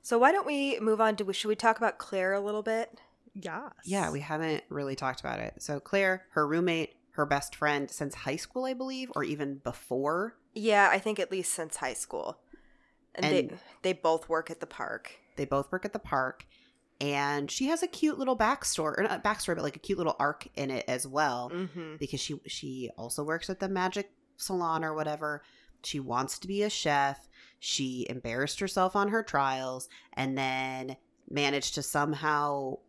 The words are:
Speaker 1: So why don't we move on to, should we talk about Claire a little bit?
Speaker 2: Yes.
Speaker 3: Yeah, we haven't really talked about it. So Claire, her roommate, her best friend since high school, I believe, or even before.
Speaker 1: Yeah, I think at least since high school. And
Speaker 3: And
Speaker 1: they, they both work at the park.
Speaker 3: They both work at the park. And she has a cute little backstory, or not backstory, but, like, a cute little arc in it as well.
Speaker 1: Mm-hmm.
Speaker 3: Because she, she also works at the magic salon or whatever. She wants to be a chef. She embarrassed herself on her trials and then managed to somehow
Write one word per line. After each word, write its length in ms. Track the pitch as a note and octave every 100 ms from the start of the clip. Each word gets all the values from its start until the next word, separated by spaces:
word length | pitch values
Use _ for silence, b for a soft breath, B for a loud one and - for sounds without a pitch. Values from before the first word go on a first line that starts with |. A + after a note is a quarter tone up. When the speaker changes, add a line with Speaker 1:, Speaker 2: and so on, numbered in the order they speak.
Speaker 1:
So 140 | - A#3
why 120 | C4
don't 140 | D4+ D4+
we 320 | C#4+ C#4 C4
move 220 | G#3+ A3
on 140 | A3 G#3
to, 180 | G3
should 140 | F#3 G#3+
we 80 | G#3+
talk 220 | A#3 A3
about 200 | A3+ -
Claire 360 | - F#3+ F#3
a 60 | G3+
little 200 | G3+ G#3+
bit? 380 | A3 A3+ A#3 - - _ -
Speaker 2:
Yes. 380 | G3+ F3+ E3+ C#4+ - -
Speaker 3:
Yeah, 260 | G3 D#3+
we 80 | C#3+
haven't 440 | D3 D#3 D#3+ D3+ -
really 260 | C#3+ C#3 C3+
talked 240 | C3+ B2
about 180 | C3 G#2+
it. 160 | A2+ -
So 200 | - C#3+
Claire, 460 | - G3 F#3+ F#3 -
her 140 | D#3 D3
roommate, 460 | D#3+ F3+ E3 D#3+ - _
her 140 | - D3
best 300 | C#3 - -
friend 340 | D3+ C#3+ C#3
since 240 | - C#3+
high 220 | - - D3+
school, 300 | - B3+ C4
I 80 |
believe, 380 | B3+ C4 C4 B3+ -
or 80 |
even 320 | - D3 C#3+ C#3
before. 720 | A#2+ - - B2+ C#3 E3+ A3 - _
Speaker 1:
Yeah, 360 | A3 A3 G#3 G3
I 80 | F#3+
think 200 | G#3+ G3+
at 120 | F3+
least 220 | F#3+ F3
since 240 | - D#3+ -
high 160 | C3
school. 440 | A#2 - - - - _ b b b b b _ -
And 100 | D3+
Speaker 3:
And 80 | D#3 B2
Speaker 1:
they, 60 | - B B
they 120 | F#3
both 340 | F3+ E3 D#3+ -
work 220 | D#3+ E3
at 80 | E3
the 80 | D#3+
park. 440 | - - - - - _ -
Speaker 3:
They 80 | C#3
both 260 | C#3 C3+
work 140 | F#3 G3+
at 80 |
the 60 | G#3
park. 460 | - C#3 C3 - - b b b _ _
And 480 | C#3+ C#3+ C#3+ D3 C#3
she 180 | - C4
has 140 | E4
a 40 | F4
cute 320 | - D#4 C#4+
little 180 | C4 B3
backstory, 600 | A3 C#4 - - D#3 -
or 40 |
not 200 | G#3 C#3+
backstory, 320 | G#3 G#3+ - D#3+
but, 80 |
like, 120 | D3 D3+
a 40 |
cute 180 | - G3
little 180 | D#3+ -
arc 280 | C#3+ D3+ - -
in 140 | C3+
it 140 | B2+ -
as 180 | B2 C3+
well. 440 | C#3 D3+ B2 B2
Speaker 1:
Mm-hmm. 420 | E3+ F#3 E3 D#3+ D3+
Speaker 3:
Because 200 | C#3+ C3+
she, 200 | - C#3+ -
she 440 | - C#3+ C3 A#2+ -
also 260 | A#2 -
works 260 | D3 E3 -
at 100 | F#3+
the 80 | F#3+
magic 420 | F#3+ F#3 G3+ G3+ _ _ -
salon 460 | - F#3 E3+ D#3+
or 100 | D#3+
whatever. 500 | D#3 D3+ D3+ D3+ D3 b b b -
She 160 | - C#3+
wants 400 | C3 A#2+ C3+ -
to 80 | F#3
be 160 | G3
a 60 | G#3
chef. 580 | - D#3+ C#3+ C#3 C#3+ - b b b
She 460 | - - C3 B2+ -
embarrassed 500 | C3 A#2 A#2+ C#3+ -
herself 360 | G3 - F#3 G3+
on 140 | G3+
her 120 | A3+
trials 640 | A3 C#3 C3+ C3 C3 B2+ - B B
and 240 | - C3+ C3+
then 580 | C3 C3 C3 C3 C3 C3 _ _ -
managed 460 | D3 C#3+ C#3+ - -
to 60 |
somehow 960 | C#3 D3 D3 D3 D3+ D3 D3 C#3+ C3 C#3